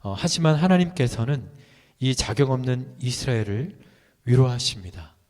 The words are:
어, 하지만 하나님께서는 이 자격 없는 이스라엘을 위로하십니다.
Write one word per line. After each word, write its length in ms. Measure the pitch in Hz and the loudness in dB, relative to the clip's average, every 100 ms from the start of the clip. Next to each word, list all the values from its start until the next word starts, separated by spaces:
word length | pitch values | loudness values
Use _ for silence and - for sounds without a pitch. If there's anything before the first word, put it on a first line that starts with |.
어, 140 | - 196 | -6 -4
하지만 380 | 180 - 160 151 | -4 0 2 4
하나님께서는 920 | 180 180 175 - 123 - 117 143 98 - - _ _ _ | 4 4 2 0 -2 0 -2 -4 -6 -18 -20 _ _ _
이 160 | 131 | -2
자격 360 | 127 - 127 135 | -2 -2 0 2
없는 460 | 131 127 127 127 - | 2 -2 -4 -4 -8
이스라엘을 760 | 123 123 - 117 101 101 165 - - _ _ _ | -6 -4 -2 -2 0 -4 -6 -10 -20 _ _ _
위로하십니다. 880 | - 127 131 123 - 117 90 - 80 _ _ | 2 4 4 2 -4 -6 -14 -16 -20 _ _